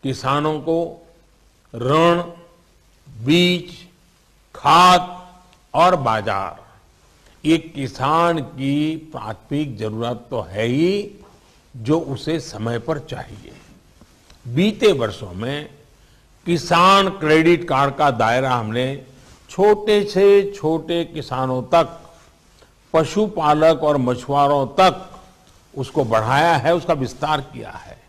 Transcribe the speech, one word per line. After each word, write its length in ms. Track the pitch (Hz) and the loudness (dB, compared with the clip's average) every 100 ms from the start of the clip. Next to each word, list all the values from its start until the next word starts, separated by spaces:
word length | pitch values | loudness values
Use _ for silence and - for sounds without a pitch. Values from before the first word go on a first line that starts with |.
किसानों 580 | 139 131 131 143 151 156 | -8 -6 -2 0 -2 -4
को 460 | 156 165 170 - _ _ _ _ _ _ _ | -2 -2 -4 -10 _ _ _ _ _ _ _
ऋण, 480 | 117 123 151 170 170 175 - - _ _ _ _ _ _ 107 | -8 0 4 4 2 -2 -14 -20 _ _ _ _ _ _ -10
बीज, 640 | 120 170 180 180 - - - _ _ _ _ _ _ | 0 2 2 0 -6 -20 -20 _ _ _ _ _ _
खाद 760 | - 143 160 180 180 180 - - - _ _ _ | -4 4 6 8 6 2 -12 -20 -20 _ _ _
और 220 | 135 175 175 | 2 4 4
बाजार 680 | 123 110 104 98 95 80 - _ _ _ _ _ _ _ 151 | 0 -2 -2 -4 -6 -12 -20 _ _ _ _ _ _ _ 0
ये 120 | 160 | 0
किसान 800 | 165 143 135 - 131 160 170 165 | 0 -10 -10 -4 0 2 2 0
की 560 | 113 127 135 143 151 160 | -6 -8 -4 -2 -2 -6
प्राथमिक 800 | 156 127 107 110 _ 143 147 107 | -12 -14 -12 -14 _ -6 -6 -6
जरूरत 500 | 110 110 117 120 - | -8 -6 -6 -8 -8
तो 100 | 123 | -8
है 260 | 90 98 117 | -8 -4 -2
ही, 440 | 131 170 202 202 - - _ _ _ _ 127 | 0 0 -2 -6 -16 -20 _ _ _ _ -14
जो 240 | 113 160 | -2 -2
उसे 400 | 156 131 - 160 | -2 -8 -6 -6
समय 380 | - 104 113 117 | -8 -8 -6 -6
पर 200 | 117 151 | -6 -8
चाहिए। 540 | 135 117 - - - - - - _ _ _ _ _ _ 123 | -8 -14 -14 -18 -20 -20 -20 -20 _ _ _ _ _ _ -8
बीते 460 | 123 202 208 214 | -2 -2 2 2
वर्षों 400 | 156 113 101 98 | 2 -2 -6 -12
में 360 | 87 117 143 151 - _ _ _ _ _ _ - | -10 -8 -8 -12 -20 _ _ _ _ _ _ -4
किसान 640 | 170 - 165 185 196 190 | -4 2 4 6 6 2
क्रेडिट 600 | 190 151 160 160 170 - | -2 2 4 4 2 0
कार्ड 260 | 135 139 | 0 0
का 160 | 131 147 | 2 0
दायरा 440 | 113 110 123 135 | 2 0 2 0
हमने 500 | 123 107 117 127 143 - - - - _ | -2 -2 -4 -4 -6 -14 -20 -20 -20 _
छोटे 540 | - 202 208 208 208 | 0 2 2 2 0
से 480 | 202 185 202 202 196 202 | 0 2 6 6 2 -4
छोटे 480 | 151 160 - 170 | -4 -4 -2 -4
किसानों 580 | 165 160 - 131 131 127 | -4 -10 -8 -6 -4 -4
तक, 380 | 117 170 - - - - _ _ _ _ _ _ _ | 2 2 2 -6 -20 -20 _ _ _ _ _ _ _
पशुपालक 880 | 160 160 202 214 208 151 151 160 156 | -2 0 -2 -4 -2 0 4 4 4
और 140 | 151 147 | 2 0
मछुआरों 680 | 127 123 - 143 143 143 127 | 0 -4 -2 0 2 2 -2
तक 440 | - 185 - - - - _ _ _ _ - | 2 2 2 -16 -20 -20 _ _ _ _ -12
उसको 280 | 131 - | -6 -2
बढ़ाया 520 | 123 113 110 135 175 156 | 0 0 2 2 2 2
है, 180 | 135 | 2
उसका 200 | 175 - | 0 0
विस्तार 460 | 156 127 - 151 151 | -2 -4 -6 -4 -4
किया 300 | 135 127 107 | -4 -16 -16
है। 280 | - - - | -16 -20 -20